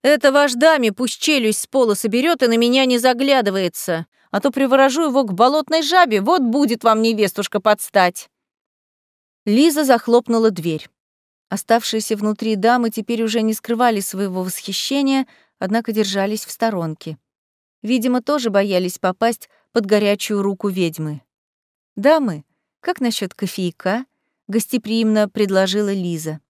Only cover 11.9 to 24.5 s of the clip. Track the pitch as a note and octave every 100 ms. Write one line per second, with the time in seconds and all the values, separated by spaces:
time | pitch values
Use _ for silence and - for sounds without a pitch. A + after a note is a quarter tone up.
11.9 | A3 - G#3 G#3+ G#3 A3 G#3 A3 A#3+ A#3
12.9 | A3+ G#3 A#3 A3+ A3+ A3 A3 - A#3 B3
13.9 | G#3+ F#3+ F#3+ G3 F#3 F#3 - - F#3 -
14.9 | C#4 C#4 C4+ B3+ _ _ _ F#3+ A3 A3+
15.9 | G#3+ G3+ G3 G3 G#3+ - - A3+ F#3+ E3
16.9 | D#3+ - D#3 _ _ _ _ _ _ G#3
17.9 | B3 B3 B3 A#3 D4 A#3 G3 G3+ F3+ F3+
18.9 | - F#3 F#3 A#3 A#3 - _ _ A#3+ G3
19.9 | G#3 G#3 G#3 - G3+ G3 F#3+ G#3 F#3 E3+
20.9 | D#3 D#3 D3+ _ _ _ _ _ _ _
21.9 | - A#3+ D#4 B3 D3+ _ _ _ _ -
22.9 | F4+ A#3+ - F#3 - F#3+ - F3+ - F#3
23.9 | A3 C4 _ _ _ -